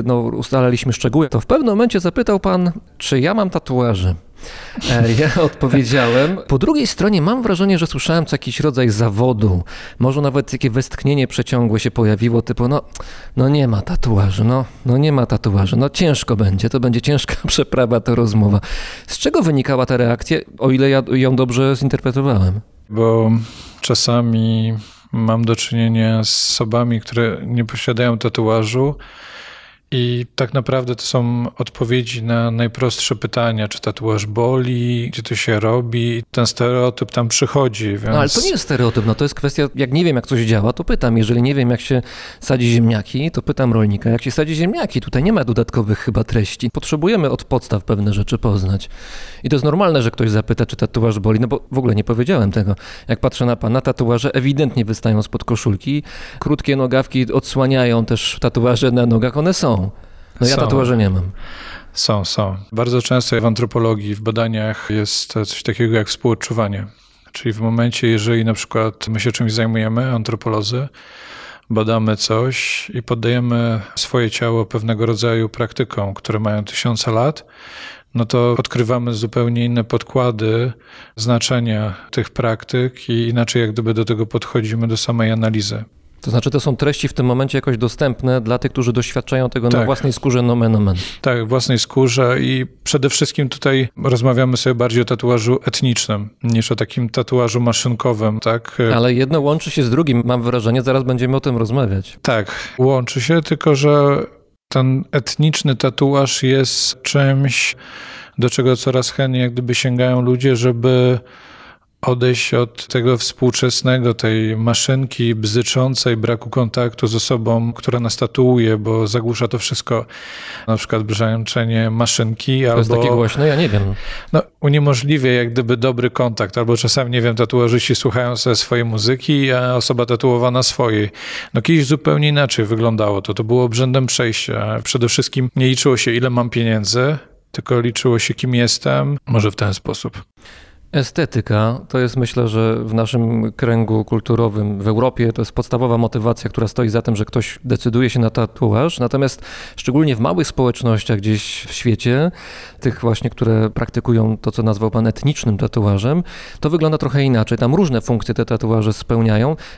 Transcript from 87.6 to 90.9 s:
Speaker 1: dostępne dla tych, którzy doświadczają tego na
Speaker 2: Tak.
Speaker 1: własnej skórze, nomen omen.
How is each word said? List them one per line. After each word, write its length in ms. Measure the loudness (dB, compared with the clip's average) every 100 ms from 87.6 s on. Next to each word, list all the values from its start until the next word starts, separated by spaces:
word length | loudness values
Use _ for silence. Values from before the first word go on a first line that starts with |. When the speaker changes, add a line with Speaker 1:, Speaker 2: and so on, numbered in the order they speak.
| 0 0
Speaker 1:
dostępne 600 | -2 0 -2 0 0 0
dla 180 | 0 -2
tych, 140 | -2
którzy 200 | -2 0
doświadczają 580 | 0 -2 -4 -2 0 0
tego 180 | 0 2
na 100 | 2
Speaker 2:
Tak. 80 | 2
Speaker 1:
własnej 260 | 0 -2
skórze, 300 | -2 0 2
nomen 340 | 2 2 4 4
omen. 200 | 2